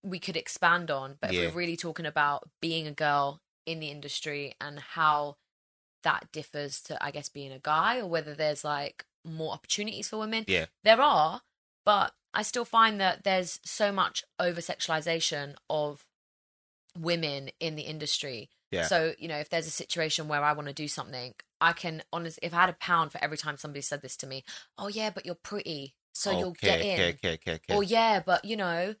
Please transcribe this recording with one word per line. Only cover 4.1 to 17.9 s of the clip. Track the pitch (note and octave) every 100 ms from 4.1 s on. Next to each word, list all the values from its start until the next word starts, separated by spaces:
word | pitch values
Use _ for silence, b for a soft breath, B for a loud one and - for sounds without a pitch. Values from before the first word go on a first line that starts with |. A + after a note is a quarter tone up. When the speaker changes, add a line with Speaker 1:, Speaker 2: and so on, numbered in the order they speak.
| - D#3 C#3+ C#3+ -
Speaker 1:
and | D3 D3
how | - - D#3 D3 D3 C#3 _ _ _ _ _ _
that | D#3+ C3 -
differs | - D3 D3 C#3+ -
to, | - D3
I | C#3+
guess, | C#3+ C#3+
being | D3 C#3
a | C3+
guy, | D3+ D#3 F#3+ B3+
or | G3
whether | E3 D3+
there's, | D3 D3+ D3+
like, | D3+ D3 C#3+ - - _
more | E3 D#3+ D#3
opportunities | - - - G#3 G3 G#3
for | A3
women. | G#3+ A3+ G#3+
Speaker 2:
Yeah. | F#3 D#3+ _
Speaker 1:
There | G#3 A3+
are, | D4 G3 D3+ G#3 _ _ _ _ -
but | G#3 - _ _
I | G#3+
still | G#3+ B3 A#3
find | A3+ A3 G#3
that | F#3+ -
there's | G3 F#3+ F3+ -
so | - - G#3
much | G3+ E3 - - _
over-sexualization | F3+ E3+ E3 - - D#3+ D#3+ E3 - D3 C#3+ C#3+ _
of | D3+ D3 C#3+ - _ _ _ _ _ _ _ _ F3
women | D#3+ E3+ D#3+ C#3 C3+ -
in | E3 D#3
the |
industry. | -